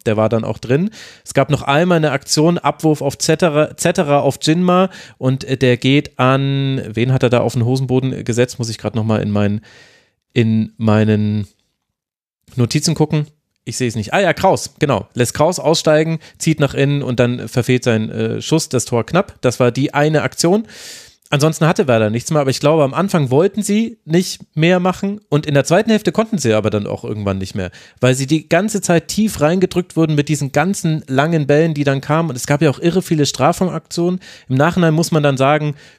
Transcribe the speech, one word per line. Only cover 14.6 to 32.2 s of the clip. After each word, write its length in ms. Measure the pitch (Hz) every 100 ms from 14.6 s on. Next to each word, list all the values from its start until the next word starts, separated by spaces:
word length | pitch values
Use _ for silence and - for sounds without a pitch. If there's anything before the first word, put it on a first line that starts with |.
| - -
genau. 280 | - 104 -
Lässt 200 | 123 120
Kraus 260 | - 160 175
aussteigen, 580 | 143 165 160 151 160 160 - -
zieht 200 | 165 151
nach 160 | 139
innen 300 | 131 139 143
und 160 | 127 120
dann 260 | 120 127 113
verfehlt 380 | 123 117 127
sein, 260 | 123 110 110
äh, 320 | 110 113 110
Schuss, 260 | - 156 -
das 180 | 123 -
Tor 200 | 120 -
knapp. 340 | 170 - -
Das 200 | 127 -
war 100 | 123
die 240 | 131 139
eine 280 | 143 151 151
Aktion. 440 | 120 - 170 208 226 - - - - _ _
Ansonsten 360 | 139 151 - 160
hatte 200 | 180 139
Werder 220 | 113 107
nichts 220 | 117 -
mehr, 100 | 151
aber 80 | 135
ich 100 | -
glaube, 240 | 147 160
am 100 | 135
Anfang 340 | 143 196 170 127
wollten 320 | 135 196 214
sie 380 | 202 208 226 - 151
nicht 500 | 175 185 - - 151
mehr 240 | 170 180
machen 400 | 185 175 196 208 -
und 160 | 147
in 80 | 151
der 120 | 143
zweiten 260 | - 180 226
Hälfte 200 | 214 202
konnten 280 | - 220 185
sie 160 | 117
aber 160 | 107 104
dann 160 | 104 101
auch 180 | 101
irgendwann 320 | 120 107 98 98
nicht 180 | 92
mehr, 160 | 98 90 - - _
weil 140 | 127
sie 120 | 131 135
die 220 | 156 -
ganze 320 | 165 214 196
Zeit 280 | - 170 -
tief 340 | - 214 -
reingedrückt 520 | 151 190 180 175 180
wurden 200 | 165 160
mit 160 | 151 147
diesen 220 | 147 139
ganzen 520 | 147 175 202 165 156 -
langen 400 | 131 160 165 143
Bällen, 280 | 147 165
die 100 | 147
dann 160 | 139 135
kamen 300 | - 156